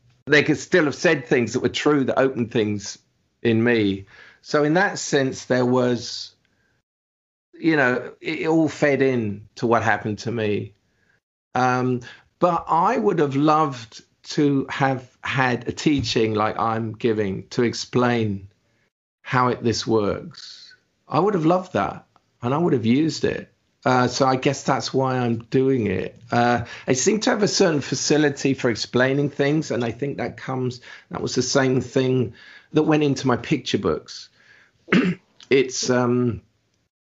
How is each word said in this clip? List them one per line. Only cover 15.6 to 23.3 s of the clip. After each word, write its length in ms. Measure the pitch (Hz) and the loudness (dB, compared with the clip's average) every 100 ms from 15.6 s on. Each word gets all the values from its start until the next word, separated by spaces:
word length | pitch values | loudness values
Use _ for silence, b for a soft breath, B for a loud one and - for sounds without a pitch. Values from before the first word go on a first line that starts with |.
| - | -4
a 40 | |
teaching 640 | - 160 139 113 123 110 104 | -4 0 0 0 0 0 0
like 220 | 107 - | -2 -2
I'm 320 | 113 113 113 | -2 -2 -4
giving 540 | 110 120 110 101 104 - | -2 -2 0 -2 -6 -6
to 140 | - | -2
explain 840 | 117 - - 123 123 120 107 98 98 _ _ _ _ _ _ _ | -2 -2 -4 0 2 0 -2 -4 -10 _ _ _ _ _ _ _
how 260 | - 127 123 | -4 0 2
it, 160 | 113 | 0
this 240 | 117 107 - | -2 -2 0
works. 880 | 110 101 - - - - - - - _ _ - | 0 0 -4 -8 -18 -20 -20 -20 -20 _ _ -4
I 120 | 143 | 0
would 140 | 196 | 0
have 120 | 196 156 | 2 2
loved 280 | 185 185 | 0 0
that, 320 | 104 95 - - _ _ _ | -2 -2 -6 -16 _ _ _
and 120 | 120 | -4
I 40 | 143 | 0
would 160 | 170 | 0
have 120 | 135 110 | 2 2
used 380 | 131 160 135 | 2 2 -2
it. 260 | - | -4